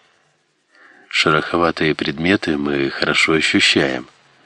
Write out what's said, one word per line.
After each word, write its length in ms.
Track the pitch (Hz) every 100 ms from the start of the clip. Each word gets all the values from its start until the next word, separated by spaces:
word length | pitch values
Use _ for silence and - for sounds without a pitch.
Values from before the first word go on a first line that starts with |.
| _ _ _ _ _ _ _ _ - - _
Шероховатые 880 | - - 78 - 85 85 80 80 71
предметы 640 | - 71 85 101 - 73
мы 320 | 71 71 69
хорошо 440 | - - - -
ощущаем, 760 | 78 - 98 - - 71 65 62 _ _ _